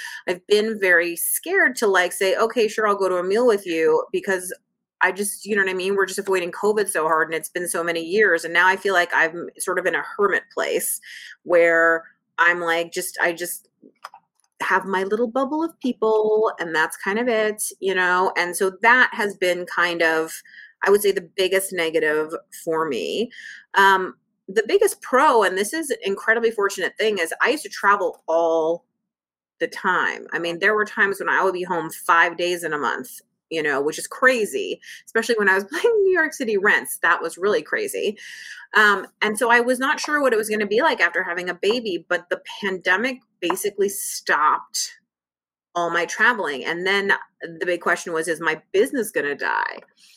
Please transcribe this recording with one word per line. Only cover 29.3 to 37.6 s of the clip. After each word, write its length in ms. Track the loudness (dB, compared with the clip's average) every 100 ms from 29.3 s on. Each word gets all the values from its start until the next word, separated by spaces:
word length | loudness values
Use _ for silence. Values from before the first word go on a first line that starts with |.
| _ _ -8
the 80 | -8
time. 600 | -4 -2 0 0 -4 -8
I 60 | -6
mean, 200 | -6 -2
there 160 | 0 0
were 100 | 0
times 340 | 0 0 0
when 100 | -2
I 140 | 2
would 100 | 2
be 100 | 0
home 260 | -2 -4 -4
five 480 | -4 2 4 4 2
days 260 | -2 -2
in 100 | -4
a 40 | -4
month, 440 | -2 -4 -8 -16 -20 _ _
you 120 | -4
know, 180 | 0 0
which 180 | 0 -4
is 80 | -8
crazy, 760 | 0 0 2 -2 -4 -6 -8 -12 -20 -6
especially 300 | -4 0 0
when 120 | 2
I 60 | 2
was 80 |
<laughs> 60 | 0
playing 320 | -2 2 4
New 100 | 4
York 200 | 2 0
City 240 | -2 -2 0
rents. 420 | 2 2 -2 -2
That 180 | 0 0
was 160 | -2 -4
really 240 | 0 0